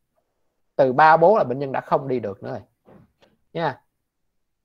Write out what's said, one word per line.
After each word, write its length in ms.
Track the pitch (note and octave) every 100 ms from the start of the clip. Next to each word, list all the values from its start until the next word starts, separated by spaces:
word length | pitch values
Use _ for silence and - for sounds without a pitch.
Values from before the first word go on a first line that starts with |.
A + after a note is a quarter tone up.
| _ _ _ _ _ _ _ -
Từ 160 | C3+
ba, 240 | B2+ D#3 D#3+
bốn 200 | E3+ A3
là 80 |
bệnh 140 | C#3 B2+
nhân 140 | C#3
đã 80 | B2+
không 280 | - D#3+ C3+
đi 120 | B2+
được 220 | G#2+ -
nữa 80 | A#2+
rồi. 120 | B2 - _ _ _ _ _ _ _ _
Nha. 280 | E3 E3 B2+ _ _ _ _ _ _ _ _